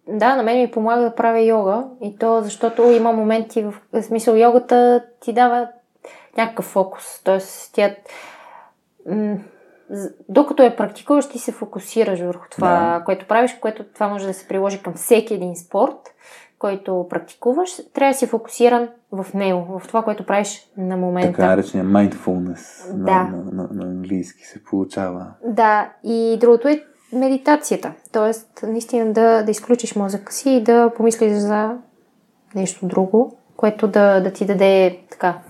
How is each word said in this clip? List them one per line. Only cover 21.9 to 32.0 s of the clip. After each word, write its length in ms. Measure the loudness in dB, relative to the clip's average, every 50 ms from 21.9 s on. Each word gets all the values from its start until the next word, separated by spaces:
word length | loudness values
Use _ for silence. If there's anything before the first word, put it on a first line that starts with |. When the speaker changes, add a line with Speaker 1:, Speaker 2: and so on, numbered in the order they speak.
| 4 4 2 2 0 -4 -6 -4 -4 -4 -4 -6 -8 -12 -16 -20 -20 -20 -16 -12 -10
Speaker 2:
на, 100 | -4 -2
Speaker 1:
Да. 80 | 0 2 2 0
Speaker 2:
на, 180 | -2 -6 -10 -10 -10 -8
на, 160 | -8 -8 -8 -10
на 120 | -10 -8
английски 600 | -8 -8 -10 -8 -6 -6 -6 -6 -8 -14 _ -20
се 200 | -20 -20 -20 -10
получава. 600 | -6 -4 -4 -4 -4 -6 -6 -6 -6 -8 -10 -14 -16 -18 _ -8
Speaker 1:
Да, 480 | -4 -2 0 2 2 2 0 -2 -4 -10 _ -8
и 340 | -6 -4 -2 0 0 0 2
другото 280 | 4 4 4 4 4 2
е 160 | 0 0 -2 -10 _ _ _ _ -4
медитацията. 800 | -2 0 0 0 0 2 2 2 2 0 -4 -4 -4 -4 -10 -12 -14 _ -6 -2
Тоест, 360 | 0 0 0 -2 -4 -10 _ _ -12 -8
наистина 500 | -6 -6 -6 -6 -4 -2 -2 0 0 2
да, 300 | 4 4 4 4 4 2
да 80 | -2
изключиш 460 | -4 -4 0 0 0 0 0 -6 -4
мозъка 360 | -4 -4 -4 -4 -6 -8 -10 -12
си 180 | -4 0 2
и 120 | 2 2 4
да 300 | 4 4 4 4 2 2
помислиш 360 | 2 0 0 2 2 0 0 2
за 440 | 0 0 0 -2 -2 -2 -4 -6 -10 -14 _ _ _